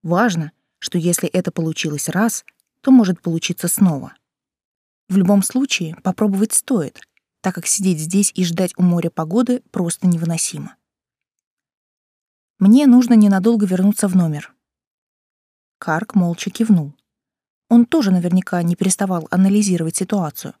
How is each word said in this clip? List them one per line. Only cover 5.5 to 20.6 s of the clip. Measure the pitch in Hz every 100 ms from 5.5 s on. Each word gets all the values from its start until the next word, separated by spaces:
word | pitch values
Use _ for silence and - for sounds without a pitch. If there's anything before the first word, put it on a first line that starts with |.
| 254 269 - 160 165
попробовать | 190 - 214 190 214
стоит, | - - 233 147 - _ _ _ _
так | 190
как | 180 165
сидеть | - 190 160
здесь | 156 196 202
и | -
ждать | 175 165 180 -
у |
моря | 180 175 170
погоды | - 160 208 247 247 _
просто | - 170 - 185
невыносимо. | 170 165 165 - 151 143 _ _ _ _ _ _ _ _ _ _ _ _ _ _ _ _ _ _ _
Мне | 196 247 294
нужно | 240 240
ненадолго | 226 208 196 202 233 202
вернуться | 185 196 208 202
в | 180
номер. | 165 147 - _ _ _ _ _ _ _ _ _ _ _ _ _
Карк | - 160 214
молча | 202 175 170 -
кивнул. | - 226 185 143 - _ _ _ _ _ _ _
Он | 233 240
тоже | 330 208
наверняка | 180 175 180 - 175
не | 170
переставал | 170 190 - 196 175 156
анализировать | 180 190 208 202 175 160 -
ситуацию. | 185 208 160 - - -